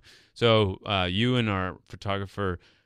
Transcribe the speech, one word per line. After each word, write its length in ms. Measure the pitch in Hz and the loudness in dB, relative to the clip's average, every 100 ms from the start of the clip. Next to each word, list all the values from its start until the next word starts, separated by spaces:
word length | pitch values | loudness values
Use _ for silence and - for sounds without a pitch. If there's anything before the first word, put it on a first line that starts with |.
| - - _ | -20 -20 _
so, 460 | - 117 110 101 98 - | 0 4 4 2 -2 -4
uh, 220 | 98 90 | -2 0
you 280 | 92 120 127 | 0 0 0
and 120 | 110 | 0
our 280 | 95 92 73 _ | -2 -4 -8 _
photographer, 720 | 92 107 98 98 - 98 87 _ _ | -10 -6 -6 -6 -6 -6 -6 _ _